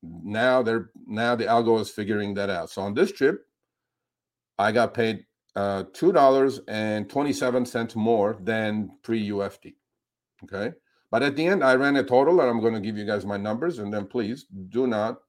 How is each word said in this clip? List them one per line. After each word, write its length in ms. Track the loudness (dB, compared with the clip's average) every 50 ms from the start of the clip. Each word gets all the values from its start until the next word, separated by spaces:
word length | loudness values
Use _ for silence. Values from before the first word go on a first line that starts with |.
Now 600 | -16 -16 -16 -14 -12 -6 -2 0 2 4 4 4
they're, 280 | 2 2 0 -2 -4 -6 _ -20 -14 -10
now 280 | -6 -2 0 0 0
the 100 | 0 0
algo 340 | 2 2 2 4 4 2 2
is 100 | 2 -4
figuring 440 | -8 -8 -4 -2 -2 -2 -2 -4 -4
that 160 | -4 -4 -4
out. 200 | -4 -4 -6 -8
So 120 | -8 -8
on 120 | -6 -4 0
this 180 | 0 0 0
trip, 340 | 0 0 0 0 0 0 _ _ _ _ _ _ _ _ _ _ _ _ _ _ _ _ _ _ _ _ _ _ _ -2
I 120 | 0 2
got 220 | 4 2 2 2 0
paid, 320 | 0 0 0 0 -4 -8 _ _ _ _ _ _
uh, 280 | -4 -4 -2 -2 -4 -6 -8 _
two 180 | 0 2 4
dollars 480 | 6 8 6 6 6 6 4 2 0 -4 -10 -8
and 420 | -6 -4 -2 -2 -2 -4 -4 -6
twenty-seven 560 | -4 -4 -2 -2 -2 -2 -2 0 0 0 -2
cents 300 | -2 -4 -6 -6 -6 -4
more 420 | -2 0 2 2 2 2 0 0 -4
than 480 | -4 -4 -2 -2 -2 -2 -4 -4 -6 -8 -10 _ _
pre-U 400 | -4 -4 -4 -2 -4 -4 -4 -4
F 160 | -6 -8 -12
D. 140 | _ -20 -20 _ _ _ _ _ _ _ _ _ _ _ _ _ -20
Okay. 300 | -12 -8 -8 -6 -8 -8 _ _ _ _ _ _ _
But 100 | -2 0
at 140 | 0 0 -2
the 100 | 0 0
end, 180 | 0 2 2 4
I 120 | 4 4
ran 200 | 4 4 2 2 2
a 60 | 2
total, 380 | 4 4 4 6 6 4 4
and 80 | 4 2
I'm 100 | 0 2
gonna 220 | 0 0 0 0
give 160 | -6 -6 -8 -8
you 80 | -4
guys 180 | -4 -4 -4 -4
my 140 | -4 -6 -6
numbers, 400 | -4 -4 -4 -4 -4 -4 -4 -6
and 140 | -8 -6 -6
then 140 | -6 -8 -6
please 380 | -4 -4 -4 -4 -6 -8 -12 _ -18 -16 -16 -8
do 180 | -4 -2 0 0
not 340 | 0 0 -2 -4 -4 -8 _